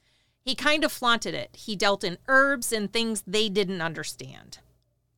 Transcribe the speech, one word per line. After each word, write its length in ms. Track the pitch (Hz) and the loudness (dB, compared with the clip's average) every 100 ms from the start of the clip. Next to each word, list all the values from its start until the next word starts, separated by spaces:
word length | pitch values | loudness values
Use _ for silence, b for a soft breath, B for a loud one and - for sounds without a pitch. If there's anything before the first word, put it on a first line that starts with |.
| _ _ _ _ | _ _ _ _
He 140 | 254 254 | -6 0
kind 280 | 285 302 | 2 2
of 80 | 302 | 2
flaunted 440 | - 240 226 196 147 | 0 2 2 0 -8
it. 200 | - - | -10 -12
He 200 | - 190 | -10 0
dealt 280 | 208 202 | 2 2
in 140 | 180 175 - | -2 -6 4
herbs 440 | 269 277 277 - | 6 6 2 -2
and 200 | 220 202 | -2 -2
things 320 | 233 226 214 - | -2 -2 -4 -2
they 200 | 180 220 | 0 0
didn't 320 | 190 185 185 | 0 -2 -2
understand. 800 | 165 156 151 - 131 - - - _ _ _ _ _ | -4 -6 -10 -10 -14 -18 -20 -20 _ _ _ _ _